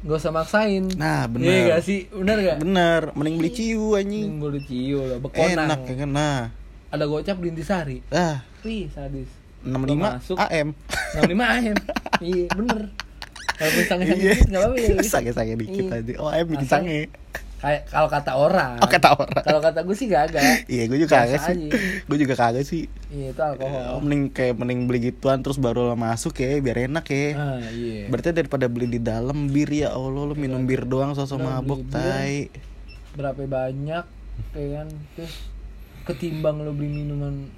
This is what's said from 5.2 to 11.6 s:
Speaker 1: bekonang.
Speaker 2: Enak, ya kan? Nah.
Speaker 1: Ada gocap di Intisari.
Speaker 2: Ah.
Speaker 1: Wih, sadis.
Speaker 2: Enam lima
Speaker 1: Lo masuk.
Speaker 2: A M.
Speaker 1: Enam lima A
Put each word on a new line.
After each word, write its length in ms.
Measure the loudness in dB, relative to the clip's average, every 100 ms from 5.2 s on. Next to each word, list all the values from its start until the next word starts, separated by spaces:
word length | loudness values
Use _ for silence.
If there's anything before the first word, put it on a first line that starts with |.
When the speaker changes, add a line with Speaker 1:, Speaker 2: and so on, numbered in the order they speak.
Speaker 1:
bekonang. 460 | -4 2 2 4 2
Speaker 2:
Enak, 120 | 0
ya 120 | -2 -4
kan? 140 | -2
Nah. 280 | 0 2 0 -2 -8 -16 -18 -8
Speaker 1:
Ada 180 | -4 -2
gocap 320 | -2 -2 -4
di 100 | -4
Intisari. 500 | -4 -2 -2 -2 -8 -2
Speaker 2:
Ah. 340 | 2 2 0 -6 -14
Speaker 1:
Wih, 240 | -8 -6 -8
sadis. 420 | -8 -8 -8 -10 -16 -20 -14
Speaker 2:
Enam 200 | -6 -2
lima 140 | 0 2 2
Speaker 1:
Lo 60 | -2
masuk. 220 | -6 -2
Speaker 2:
A 80 | 0
M. 260 | 0 -2 -4 -6 -6 -4
Speaker 1:
Enam 120 | 2 4
lima 180 | 4 2
A 100 | 2